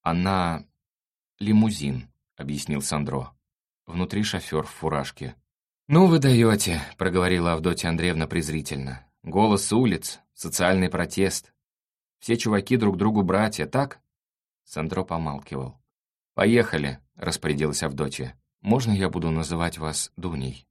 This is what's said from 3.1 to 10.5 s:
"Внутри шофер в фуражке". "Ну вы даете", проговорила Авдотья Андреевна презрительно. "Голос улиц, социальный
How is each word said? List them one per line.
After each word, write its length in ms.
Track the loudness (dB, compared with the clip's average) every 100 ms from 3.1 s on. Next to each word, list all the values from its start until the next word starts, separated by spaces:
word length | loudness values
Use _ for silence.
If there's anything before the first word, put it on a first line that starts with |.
| -6 -8 _ _ _ _ _ -10
"Внутри 360 | -6 -2 -2
шофер 440 | -2 -4 -4 -6 -6
в 40 |
фуражке". 640 | -8 -4 -4 -6 -10 -14 -14 _ _ _ _ 2
"Ну 180 | 6 8
вы 120 | 6
даете", 640 | 6 6 6 4 2 -2 -6 -4
проговорила 560 | 0 2 2 2 2
Авдотья 340 | 0 0 0 -2
Андреевна 380 | 0 0 -2 -2
презрительно. 800 | -4 -4 -6 -6 -8 -8 -12 _ _
"Голос 500 | -4 2 4 4 2
улиц, 480 | 2 2 0 -6 -14 _
социальный 540 | -14 -8